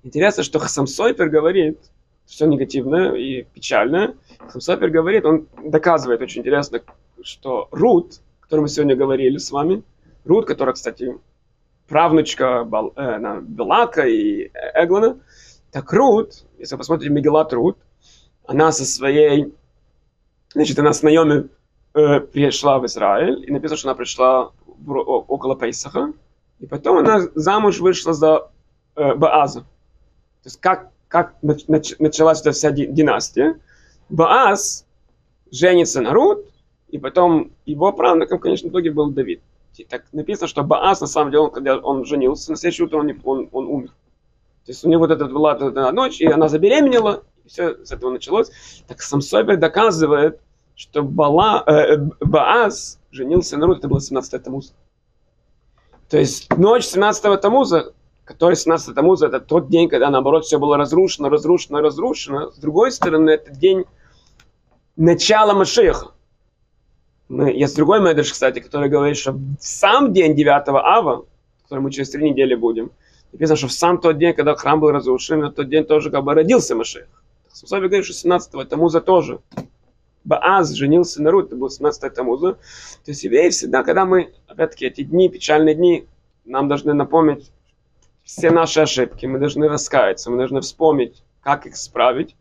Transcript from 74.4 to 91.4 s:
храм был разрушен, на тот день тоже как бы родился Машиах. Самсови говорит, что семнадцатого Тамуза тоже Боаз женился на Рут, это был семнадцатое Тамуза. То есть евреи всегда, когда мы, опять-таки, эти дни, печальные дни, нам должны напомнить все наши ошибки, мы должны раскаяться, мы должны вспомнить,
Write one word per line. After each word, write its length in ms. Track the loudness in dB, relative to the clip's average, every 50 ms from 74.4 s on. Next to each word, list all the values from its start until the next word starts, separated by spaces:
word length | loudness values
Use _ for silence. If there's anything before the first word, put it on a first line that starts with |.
| 0 0 0
храм 240 | 0 0 0 0 2
был 120 | 2 2
разрушен, 500 | 0 0 0 0 -2 -2 -2 -4 -2 -2
на 100 | -2 -4
тот 180 | -6 -8 -6 0
день 160 | 0 0 2
тоже 260 | 2 2 0 2 0
как 140 | -4 -4 -2
бы 100 | 2 2
родился 400 | 2 4 4 2 2 2 0 -4
Машиах. 340 | -4 -6 -8 -10 -16 -20 _ _ _ _ _ _ _ _ _
Самсови 380 | _ -20 _ -6 -4 -2 0 0
говорит, 160 | 0 0 -2
что 100 | -4 -12
семнадцатого 500 | -4 0 0 0 0 -2 _ -12 -12 -10
Тамуза 360 | -8 -2 0 0 2 2 0
тоже 400 | 2 4 2 2 2 -2 -10 -14 _ _ -16 -16 -16 _ _ _ _ _ _ _ _ _ _ _ _
Боаз 480 | -4 -2 0 2 2 2 2 0 -2
женился 500 | -4 -4 0 2 2 2 2 0 -4 -2
на 80 | 0 2
Рут, 160 | 2 2 0
это 100 | -2 -8
был 140 | -8 -8 -8
семнадцатое 400 | -8 -4 -4 -4 -4 -4 -10 -10
Тамуза. 420 | -8 -6 -4 -4 -2 -2 -2 -4
То 580 | -4 _ _ -20 -20 -20 -20 -20 -20 _ _ -14
есть 140 | -12 -10 -4
евреи 240 | 0 2 4 4 4
всегда, 340 | 0 -2 -4 -2 -2 0
когда 220 | 0 2 0 0 2
мы, 280 | 2 2 0 0 -4 _ _ _
опять-таки, 400 | _ -4 -4 -4 -4 -4 -8 -8
эти 160 | -8 -6 -8
дни, 260 | -8 -2 0 2 2 2
печальные 460 | 0 -4 -2 0 2 4 4 2 2
дни, 320 | 2 2 2 2 0 -4 _ _ _ _ _ _ _ _
нам 240 | -8 -4 -4 -2 -2
должны 240 | -2 -2 -2 -2
напомнить 580 | 0 0 0 2 2 2 2 2 0 -4 -12 -20 _ _ _ _ _ _ _ _ _ _ _ _ _ _ _
все 260 | -18 -8 0 2 2
наши 300 | 4 4 2 2 2 0
ошибки, 460 | 0 0 0 -2 -2 -4 -4 -10 -8
мы 120 | -6 -4 -4
должны 300 | -4 -4 -2 0 0 0
раскаяться, 600 | 0 -2 -6 -2 0 2 2 2 0 -4 -6 -6
мы 60 | -4
должны 240 | -2 -2 -2 -4 -6
вспомнить, 640 | -6 -8 -4 _ 2 2 2 2 -2 -4 _ _ _ _ _ _